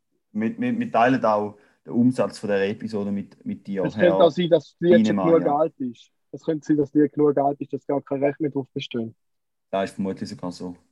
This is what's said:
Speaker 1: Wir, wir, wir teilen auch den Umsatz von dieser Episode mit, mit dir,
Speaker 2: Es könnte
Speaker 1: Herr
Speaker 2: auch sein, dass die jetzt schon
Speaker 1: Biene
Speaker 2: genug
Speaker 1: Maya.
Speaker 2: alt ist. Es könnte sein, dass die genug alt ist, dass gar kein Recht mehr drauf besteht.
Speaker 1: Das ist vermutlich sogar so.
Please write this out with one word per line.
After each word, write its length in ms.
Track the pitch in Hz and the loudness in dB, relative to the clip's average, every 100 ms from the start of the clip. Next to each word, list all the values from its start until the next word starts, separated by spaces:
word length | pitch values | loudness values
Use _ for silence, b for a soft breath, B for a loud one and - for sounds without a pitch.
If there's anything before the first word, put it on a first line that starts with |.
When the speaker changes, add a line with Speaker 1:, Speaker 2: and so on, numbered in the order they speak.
| _ _ _ | _ _ _
Speaker 1:
Wir, 260 | 107 113 113 | -4 -4 -2
wir, 200 | 123 117 | -4 -2
wir 140 | - | -2
teilen 320 | 113 123 131 | 2 4 4
auch 340 | 110 107 104 104 b b 76 | 2 0 -2 -8 b b -6
den 60 | |
Umsatz 440 | 98 120 127 101 - | 2 2 2 -2 -4
von 100 | 104 | -2
dieser 160 | 101 98 | 0 0
Episode 440 | 110 107 107 101 | -4 -6 -6 -4
mit, 320 | 101 - _ 104 | -6 -8 _ -12
mit 200 | 101 - | -10 -8
dir, 160 | 98 | -4
Speaker 2:
Es 140 | 87 110 | -4 2
könnte 240 | 123 190 | 2 4
Speaker 1:
Herr 20 | |
Speaker 2:
auch 60 | 170 | 2
sein, 200 | 165 170 | 2 2
dass 260 | 160 - - | 0 0 -4
die 60 | 170 | 4
jetzt 200 | 220 214 | 6 4
schon 60 | |
Speaker 1:
Biene 0 | 101 | 2
Speaker 2:
genug 260 | 165 165 | 4 4
Speaker 1:
Maya. 40 | 160 | 2
Speaker 2:
alt 260 | 147 160 - | 0 -2 -4
ist. 300 | 127 117 - _ _ | -10 -10 -20 _ _
Es 140 | 143 | -12
könnte 200 | - 156 - | -6 -4 0
sein, 100 | 151 | 0
dass 160 | 143 | 2
die 160 | 151 147 | 2 2
genug 240 | - 147 143 | 4 2 4
alt 220 | 139 143 | 0 -2
ist, 120 | 143 | -8
dass 140 | 139 - | -10 -4
gar 160 | 143 | -4
kein 200 | - 139 | -4 -2
Recht 160 | 143 139 | -2 -2
mehr 100 | 151 | -4
drauf 180 | 139 131 | -4 -6
besteht. 420 | 139 - 120 113 - _ _ _ _ - | -10 -8 -6 -8 -10 _ _ _ _ -8
Speaker 1:
Das 200 | 98 95 | -4 -4
ist 40 | - | -4
vermutlich 320 | 95 92 98 | -6 -6 -10
sogar 220 | 104 90 | -10 -12
so. 240 | 87 90 87 _ | -10 -14 -14 _